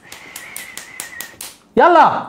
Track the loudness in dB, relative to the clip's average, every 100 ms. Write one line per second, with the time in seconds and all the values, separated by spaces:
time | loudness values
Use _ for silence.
0 | -20 -20 -20 -20 -18 -18 -18 -20 -18 -16
1 | -16 -14 -18 -16 -20 -20 _ 2 4 6
2 | 4 0